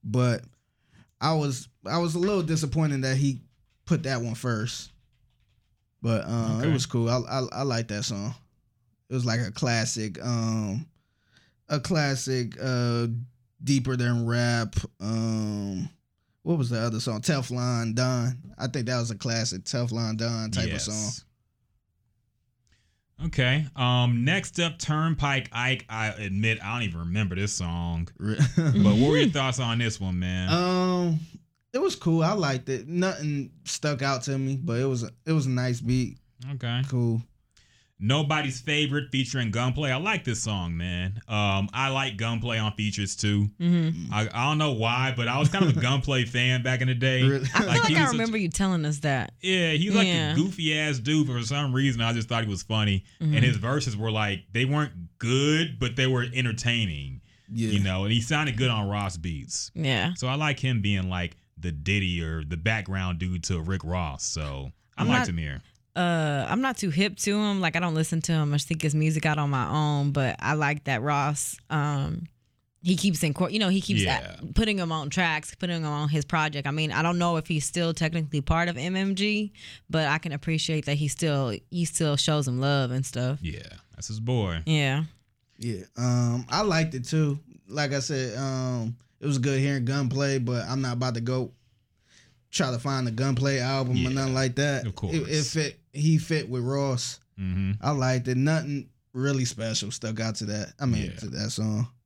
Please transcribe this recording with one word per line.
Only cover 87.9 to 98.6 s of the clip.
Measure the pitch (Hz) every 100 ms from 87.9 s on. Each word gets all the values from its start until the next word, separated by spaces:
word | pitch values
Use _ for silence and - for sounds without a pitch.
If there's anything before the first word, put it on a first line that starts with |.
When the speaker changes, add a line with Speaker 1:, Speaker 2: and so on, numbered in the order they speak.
Speaker 1:
I | 139
said, | 131 139 127 107
um, | 135 131 127 123 113 120 _ _
it | -
was | 135
good | 131 135
hearing | 139 139 120
Gunplay, | 139 131 131 139 135
but | 117 123 92
I'm | 131
not | 131
about | 120 127
to | 117
go | 117 127 123 - _ _ _ _ _ - _ _ _
try | - 143
to | 120
find | 131 135 123
a |
Gunplay | 113 135 123 139 135
album | 123 135 127 123
Speaker 2:
Yeah, | 127
Speaker 1:
or |
nothing | 135 135
like | 131 131 127
that. | 147 135 120
Speaker 2:
of | 95
course. | 101
Speaker 1:
If, | 160 -
if | 151 135 160
it | 147 - _
he | 147 151 160
fit | - 160 107
with | 123
Ross. | 120 139 139 123 - - _ -
Speaker 2:
Mm-hmm. | 95 92 95 104
Speaker 1:
I | -
liked | 147 127 127 123
it. | 127
Nothing | 139 160